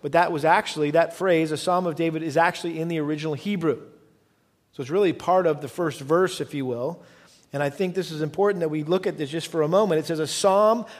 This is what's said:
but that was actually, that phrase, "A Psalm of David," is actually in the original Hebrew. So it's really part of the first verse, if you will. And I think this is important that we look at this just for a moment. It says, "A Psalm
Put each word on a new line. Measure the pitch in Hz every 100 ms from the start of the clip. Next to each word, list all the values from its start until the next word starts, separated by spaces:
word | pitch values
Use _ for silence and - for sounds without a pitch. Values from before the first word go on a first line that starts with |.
but | 143
that | 160 175
was | 175 160
actually, | 185 214 156 147
that | 160 165
phrase, | - 190 165 160
"A | 147
Psalm | - 180 180
of | 151
David," | 165 160
is | 160 143
actually | 170 175 175 160
in | 165
the | 165
original | 147 151 156 147
Hebrew. | 208 202 165 123 - - _ _ _ _ _ _ _
So | -
it's | 131
really | 180 196
part | 147 - 185 175
of | 147
the | 139
first | - 165 127
verse, | 135 165 185 -
if | - 147
you | 131
will. | 120 135 170 - - _ _ _
And | 143
I | 143
think | 139 185
this | 180 160
is | 156
important | 156 160 202 196
that | 165
we | 156
look | 147 180 185
at | 156
this | 143
just | 160 156
for | 165
a | 151
moment. | 185 214 160
It | 156
says, | 160
"A | 151
Psalm | - 196 196 214 233 220 -